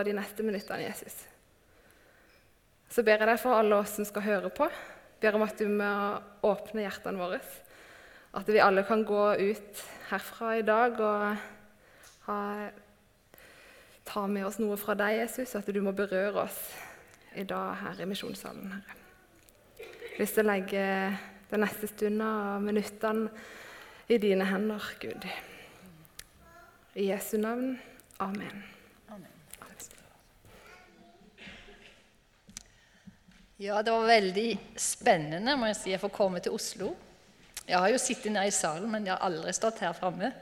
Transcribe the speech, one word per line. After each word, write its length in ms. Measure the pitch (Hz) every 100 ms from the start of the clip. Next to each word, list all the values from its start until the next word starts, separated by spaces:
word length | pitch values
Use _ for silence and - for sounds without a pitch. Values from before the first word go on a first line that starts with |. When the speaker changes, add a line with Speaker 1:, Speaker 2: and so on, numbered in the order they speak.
Speaker 1:
de 100 | 202
neste 300 | 202 202 -
minuttene, 400 | 220 196 202 -
Jesus. 320 | - 208 - - - - _ _ _ _ - - _ _ _ _ _ _ _ _ -
Så 120 | -
ber 140 | 226 214
jeg 60 | 214
deg 80 | 233
for 160 | 254 220
alle 220 | 214 208
oss 160 | 202 -
som 100 | 208
skal 200 | - 208
høre 240 | 202 180
på. 140 | - 302 - - - - -
Ber 120 | 214 208
om 100 | 214
at 100 | 214
du 100 | 214
må 200 | 208 202 202 202 208 - -
åpne 400 | 214 196 - 220
hjertene 360 | 202 - - 190
våre. 200 | 180 220 - - - - - - - - -
At 140 | - 196
vi 120 | 214
alle 240 | 202 190
kan 220 | 202 220 214
gå 180 | 208 208 208
ut 440 | 196 214 - - - - -
herfra 480 | 190 - - 226 226
i 80 | 214
dag 320 | 214 247 233
og 380 | 214 208 208 208 - - - _ - - - - -
ha, 140 | 208 202 208 208 - - _ _ _ _ - - - - - - -
ta 220 | - - 196
med 180 | 202 190
oss 140 | 214
noe 180 | 214 208
fra 200 | 208 202
deg, 220 | 208 220
Jesus, 320 | 233 - 254 208
at 160 | 202
du 80 | 202
må 140 | 196 196
berøre 480 | 202 185 202 196
oss 160 | 180 - - - - - - - - -
i 60 | 190
dag 300 | 185 190 190
her 220 | 196 185
i 60 | 175
misjonssalen, 580 | 196 - 196 - - 196
Herre. 260 | 196 - - - - - _ - - _ - - - -
Jeg 60 | -
har 20 | 208
lyst 80 | -
til 80 | 214
å 60 |
legge 300 | 202 196 196 196 190 190 196 - - -
den 140 | 208
neste 240 | 208 - 208
stunden 320 | - 208 214
og 400 | 220 214 202 202
minuttene 680 | 208 208 202 - 220 220 220 - - - - - - - -
i 60 | 233
dine 240 | 208 190 190
hender, 440 | 196 214 208 - -
Gud. 240 | - - 185 - - - - - 190 160 160 - - - - - - - _
I 140 | - 196
Jesu 320 | 190 - 220
navn. 300 | 214 240 254 254 - - - -
Amen. 400 | 190 202 180 202 - - - - -
Speaker 2:
Amen. 220 | 214 156 - 151 - - - - - - - _ _ - - - - - - - - - - - - - - - - _ _ _ _ _ - - _ _ _ - - - - - -
Ja, 240 | 202 208
det 140 | 220 226
var 100 | 226
veldig 420 | 226 190 185 233 196 - -
spennende, 800 | - - 247 185 151 160 226 285
må 140 | 220
jeg 80 | 202
si, 160 | - 190
å 40 |
få 80 | 202
komme 300 | - 196 180 -
til 80 |
Oslo. 380 | 220 - - 202 349 - - - - - - -
Jeg 140 | 175
har 100 | 185
jo 120 | 247
sittet 340 | 254 247 214 208
nede 160 | 202
i 20 |
salen, 380 | 196 175 156 208
men 160 | 214 202
jeg 80 | 190
har 100 | 190
aldri 300 | 160 175 180
stått 240 | 226 226
her 160 | 180 170
fremme. 320 | 185 170 208 -